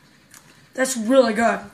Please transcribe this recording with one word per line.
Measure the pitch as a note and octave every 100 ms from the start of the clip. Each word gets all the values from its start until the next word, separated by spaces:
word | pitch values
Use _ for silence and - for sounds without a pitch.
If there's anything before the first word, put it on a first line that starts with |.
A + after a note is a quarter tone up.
| _ _ _ - - - -
that's | - C4 B3
really | G#3+ C4+ A#3
good. | G#3+ A3+ G3 -